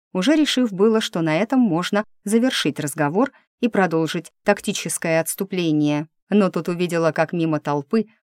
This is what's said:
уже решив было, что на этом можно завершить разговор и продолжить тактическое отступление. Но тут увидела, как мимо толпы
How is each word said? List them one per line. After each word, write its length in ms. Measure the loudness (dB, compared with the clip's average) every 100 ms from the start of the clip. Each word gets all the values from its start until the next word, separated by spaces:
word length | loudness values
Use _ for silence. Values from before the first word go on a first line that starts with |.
| _
уже 220 | -2 2
решив 380 | 2 2 2 0
было, 280 | 2 2 2
что 200 | 0 -2
на 160 | 0 0
этом 240 | 2 2
можно 440 | 2 2 0 -2 -4 _
завершить 560 | -2 0 2 0 -2 -2
разговор 500 | -6 -2 0 0 -2 _ _ -4
и 80 | -2
продолжить 640 | 2 2 0 -2 -4 -8 _
тактическое 760 | -2 -2 -2 -6 -6 -6 -2 -2
отступление. 880 | -2 -6 -6 -2 0 2 2 0 -6 _ -2
Но 200 | 2 2
тут 180 | 0 -4
увидела, 440 | -4 -2 0 0
как 200 | 0 -2
мимо 280 | 0 -2 -2
толпы 460 | -2 -4 -2 -2 -2 _